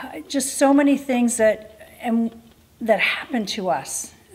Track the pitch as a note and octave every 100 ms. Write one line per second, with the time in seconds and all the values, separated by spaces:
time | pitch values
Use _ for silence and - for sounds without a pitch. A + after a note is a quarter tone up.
0 | - - - C#4 B3 - C4+ C#4 C#4+ C#4
1 | - B3 A#3+ A3+ A3 G#3 - - - -
2 | A#3+ A#3 A3+ - - _ _ - A#3 G3+
3 | - - - B3+ G3+ - F#3 D3+ C#3+ -
4 | - - _